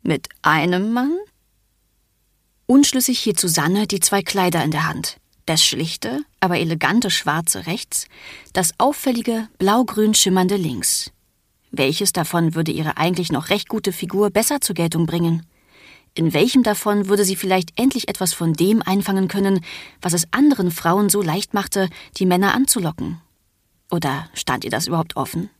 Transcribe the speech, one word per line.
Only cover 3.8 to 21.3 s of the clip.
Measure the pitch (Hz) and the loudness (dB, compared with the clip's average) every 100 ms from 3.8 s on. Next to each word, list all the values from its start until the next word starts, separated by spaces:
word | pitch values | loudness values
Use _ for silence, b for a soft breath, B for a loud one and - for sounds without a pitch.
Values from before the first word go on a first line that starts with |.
| 208 | 0
die | 196 | 0
zwei | - 196 | 0 0
Kleider | 196 196 180 170 | 0 0 2 2
in | 143 | 0
der | 151 160 | 0 -2
Hand. | 165 - - _ _ | -4 -8 -12 _ _
Das | - 160 | -2 2
schlichte, | - - 165 - 220 269 294 _ | 2 0 -6 -6 -6 -6 -8 _
aber | 185 175 | 0 0
elegante | 160 165 143 214 208 | 0 0 2 2 2
Schwarze | - - 151 165 196 170 | -2 0 -2 -2 -4 -6
rechts, | 170 - - - B B B B | -8 -6 -8 -8 B B B B
das | - 175 - | -2 -2 0
auffällige | 269 294 277 240 233 226 220 _ | 0 2 -2 0 -2 -4 -6 _
blaugrün | 190 226 240 214 214 | 2 4 2 2 4
schimmernde | 214 196 185 185 | 4 4 4 4
links. | 202 160 113 - - - _ _ _ _ _ _ | 0 -2 -2 -4 -4 -6 _ _ _ _ _ _
Welches | - 135 160 202 | -2 0 0 -2
davon | - 160 170 165 | -2 -2 0 0
würde | 160 160 | 0 -4
ihre | - 156 | -4 -4
eigentlich | - 165 180 165 | -2 -2 -2 -2
noch | 151 - | -4 -2
recht | 202 - | -4 -4
gute | 220 202 | -6 -4
Figur | 175 175 190 208 | -6 -6 0 0
besser | 202 226 294 | 0 0 -2
zur | - | -4
Geltung | 170 170 165 165 | -2 -2 0 -2
bringen? | 170 170 165 - b b b b b b | 0 0 0 -6 b b b b b b
In | - 165 | -2 0
welchem | 143 226 269 | 2 4 4
davon | 220 202 208 202 190 | 2 0 0 0 2
würde | 202 | 2
sie | 196 | 2
vielleicht | 190 190 185 165 - | -2 0 0 0 0
endlich | 262 254 - | 0 0 -6
etwas | 202 180 | -4 -4
von | - 165 | 0 -2
dem | 156 180 220 | 2 2 2
einfangen | - 196 196 190 185 | 2 -2 0 0 0
können, | 196 196 190 170 B B B | 0 2 0 -2 B B B
was | 180 | -2
es | 170 - | -2 0
anderen | 247 294 262 180 | 4 4 6 0
Frauen | 165 170 190 202 | 0 0 2 2
so | 202 | 2
leicht | 175 | 0